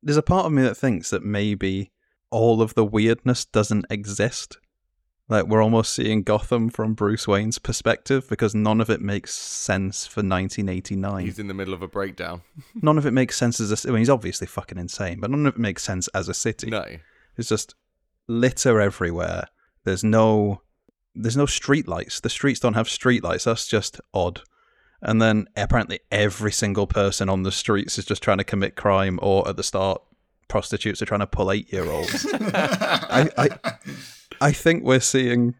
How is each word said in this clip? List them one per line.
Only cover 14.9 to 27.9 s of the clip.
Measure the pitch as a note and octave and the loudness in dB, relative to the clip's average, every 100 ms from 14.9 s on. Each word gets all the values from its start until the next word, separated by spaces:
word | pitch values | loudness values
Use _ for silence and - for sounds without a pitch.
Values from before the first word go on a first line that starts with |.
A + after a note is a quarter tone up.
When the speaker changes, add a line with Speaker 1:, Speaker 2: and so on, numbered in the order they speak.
| - F#2+ F2 | -6 -6 -6
Speaker 1:
but | G#2 | -4
none | C#3+ D3 | 0 0
of | |
it | - | 0
makes | A2+ F2+ | -4 -4
sense | - F#2+ - | -6 -4 -4
as | F#2+ F2+ | -4 -4
a | |
city. | F2+ A#2 G#2+ A2 | -4 -4 -4 -6
Speaker 2:
No. | A2 D#2 D#2+ _ _ _ - | -6 -6 -14 _ _ _ -10
Speaker 1:
It's | A#2 | -4
just | A2 - _ _ _ _ _ - | -4 -4 _ _ _ _ _ -6
litter | A#2 B2+ - C3+ A2 | 2 2 2 2 4
everywhere. | G2+ - F2+ E2+ E2+ E2+ - _ _ _ | 2 0 -4 -2 -4 -6 -8 _ _ _
There's | - F#2 | -4 0
no, | A2 A2 A2 G#2+ G#2 G2 _ _ _ _ _ | 2 4 6 4 2 -2 _ _ _ _ _
there's | - A2+ B2+ | -6 -2 2
no | C#3+ | 0
streetlights. | - - C#3+ F2 E2+ - - | 0 2 0 0 -6 -6 -6
The | - | -6
streets | - C#3+ B2 | 0 0 2
don't | B2 | 0
have | A2 A2+ | 0 -2
streetlights. | - B2+ A#2+ E2+ F2 | 0 2 2 0 -2
That's | - A2+ - | 0 -2 0
just | A2 - - - | -2 -2 -12 -8
odd. | G2 F2 E2 - _ _ _ _ _ | -2 -2 -4 -20 _ _ _ _ _
And | - A2 | 0 2
then | A2 G#2+ G2+ - | 4 2 -2 -6
apparently | G2 B2+ G2+ F#2 _ | 0 0 0 -8 _
every | G2+ G#2 F#2 G#2+ | 0 0 0 -4
single | - G#2 G2+ G2+ | -2 -2 0 0
person | - G2 - G2 | 2 0 0 0
on | F#2+ | 0
the | F#2+ | 0
streets | - - G2+ - | -2 0 0 0